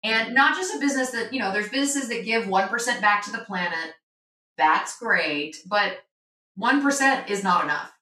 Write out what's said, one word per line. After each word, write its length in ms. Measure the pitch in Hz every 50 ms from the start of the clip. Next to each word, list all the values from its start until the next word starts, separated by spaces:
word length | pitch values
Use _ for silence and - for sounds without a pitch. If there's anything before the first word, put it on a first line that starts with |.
| -
And 320 | 214 220 226 226 233 240
not 220 | 269 277 311 -
just 180 | 359 370 370 427
a 40 | 285
business 320 | 285 277 247 254 262 247
that, 200 | - 226 220 -
you 80 | 254 262
know, 140 | 208 190 190
there's 160 | 190 202 208
businesses 400 | 262 269 277 277 - 285 247 226
that 160 | 233 190 185
give 240 | 220 226 226 202 190
one 180 | 190 190 196
percent 320 | - 233 233 - 247 220 -
back 240 | 214 208 208 202 -
to 80 | -
the 60 | -
planet. 560 | 190 - - 190 180 180 180 165 165 165 160 - _ _ _ _ _ _ _ _ _ _ _ _
That's 420 | - 160 - - - - - - -
great, 560 | 233 226 196 180 165 156 147 147 147 156 156 - -
but 340 | 185 208 208 202 196 - - _ _ _ _ _ _ _ _ _ _ _
one 240 | 190 214 240 277 285
percent 480 | 277 277 269 - 269 269 - - - -
is 120 | 202 190
not 220 | 190 190 175 175 160
enough. 300 | 147 - - - - _ _